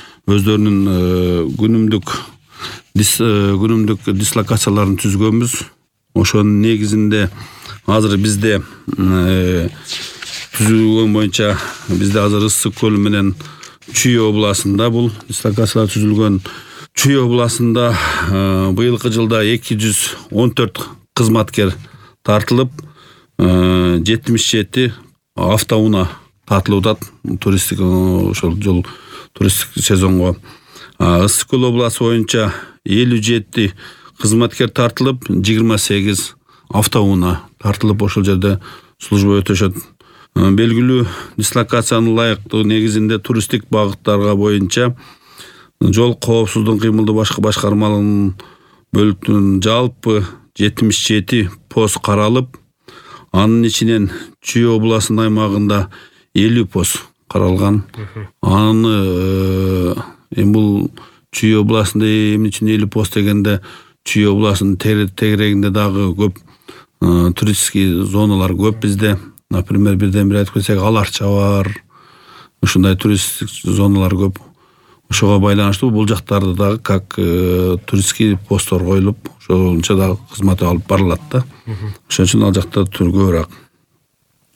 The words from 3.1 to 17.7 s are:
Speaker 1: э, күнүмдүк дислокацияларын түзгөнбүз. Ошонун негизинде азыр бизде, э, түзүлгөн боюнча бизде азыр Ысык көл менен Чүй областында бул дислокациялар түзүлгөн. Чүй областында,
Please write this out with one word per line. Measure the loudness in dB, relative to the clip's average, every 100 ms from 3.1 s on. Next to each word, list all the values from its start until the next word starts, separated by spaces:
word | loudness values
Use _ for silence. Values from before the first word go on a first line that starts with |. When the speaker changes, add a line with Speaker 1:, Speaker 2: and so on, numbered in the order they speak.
| 0
Speaker 1:
э, | 0 2 0 0
күнүмдүк | 0 0 0 -2 -2
дислокацияларын | -2 -2 -2 -2 0 0 0 0 0
түзгөнбүз. | -2 0 2 0 0 -4 -10 _ _ _ _ -2
Ошонун | 2 2 2 2
негизинде | 2 0 0 0 2 0 -2 -6 -18 -20 -20 -10 -2
азыр | 0 2 2
бизде, | 0 0 0 0 -4 -14 -8 -2
э, | 0 2 2 0 0 0 -2 -8 -12 -12 -12 -16 -16 -14 -10 -2
түзүлгөн | 2 4 4 2 2
боюнча | 2 0 0 -2 -2 -6 -12 -4
бизде | -2 0 0
азыр | 0 0 0
Ысык | 0 -4 -2
көл | 0 0
менен | 0 0 0 -4 -10 -20 -20 -20 -8
Чүй | -2 2 2
областында | 2 2 0 0 -2 0 0
бул | 0 -2 -4 -10
дислокациялар | -6 -2 0 0 0 0
түзүлгөн. | 0 0 2 2 0 -4 -14 -20 -20 -12 -2
Чүй | 2 2
областында, | 2 2 0 0 0